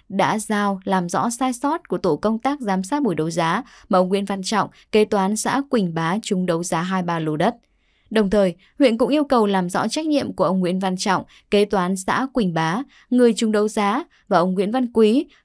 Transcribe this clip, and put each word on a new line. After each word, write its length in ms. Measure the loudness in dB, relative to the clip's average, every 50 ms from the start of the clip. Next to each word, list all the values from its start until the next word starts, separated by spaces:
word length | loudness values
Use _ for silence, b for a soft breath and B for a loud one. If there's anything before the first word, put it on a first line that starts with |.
| B B
đã 300 | -2 0 0 0 0 -2
giao 420 | -2 -2 -2 0 0 0 -2 -4 -2
làm 240 | -2 0 0 0 -2
rõ 220 | -2 -2 -2 -2
sai 220 | -2 -2 -4 -4 -4
sót 360 | -2 -2 -4 -4 -4 -4 -6
của 100 | -6 -2
tổ 180 | 0 0 0
công 220 | 0 0 -2 -2 0
tác 220 | -2 -4 -4 -4
giám 220 | -4 -2 -2 -2 -2
sát 200 | -2 -2 -2 0
buổi 120 | 0 0
đấu 160 | -2 -2 -2
giá 320 | -2 -2 -2 0 -2 -4 -6 B B B B B
mà 100 | 2 2
ông 100 | 2 2
Nguyễn 160 | 0 -2 -2
Văn 180 | -4 -6 -6 -4
Trọng, 280 | -2 -2 -2 -2 -2 b b b b 2
kế 120 | 2 2
toán 320 | 4 2 0 0 0 -2
xã 260 | -2 -2 -2 -2 -2 -2 -2
Quỳnh 240 | -2 0 0 0 -2
Bá, 240 | -2 -2 -2 -2 -4 -2
trúng 240 | -4 -2 -2 0
đấu 160 | 0 -2 -2 -2
giá 200 | -2 -2 -2 -2
hai 200 | -2 -2 -2 -2
ba 160 | -2 -4 -2
lô 180 | -2 -2 -2
đất. 180 | 0 0 0 -2 -4 _ _ _ _ _ _ _ _ _ _
Đồng 200 | 0 0 0 2
thời, 240 | 2 2 2 2 0 b b b b b
huyện 200 | 4 4 4 2
cũng 100 | 2 2
yêu 160 | 2 0 2
cầu 220 | 2 2 2 2
làm 240 | 2 2 0 -2 -2
rõ 180 | -2 -2 -2 -2
trách 180 | -4 -4 -2
nhiệm 260 | 0 0 0 -2 -2 -2
của 120 | 0 0
ông 160 | 0 2 0
Nguyễn 180 | 0 0 0 -2
Văn 180 | -2 -2 -4
Trọng, 280 | -2 -2 0 0 -2 -2 b b b b b
kế 140 | 2 2 2
toán 320 | 2 0 0 0 0 -2
xã 300 | -4 -2 -2 -2 -2 -2 -2 -2
Quỳnh 220 | -2 0 0 0
Bá, 280 | 0 0 0 -2 -2 -6 b b b b b
người 220 | 2 4 4 4 4
trúng 200 | 2 0 0 2
đấu 160 | 0 0 0
giá, 360 | 0 0 0 0 0 -2 -4 b b b b b
và 100 | 2 2
ông 160 | 2 2 0
Nguyễn 160 | 0 -2 -2
Văn 220 | 0 -2 -2 0 2
Quý, 340 | 4 4 4 4 2 0 b b b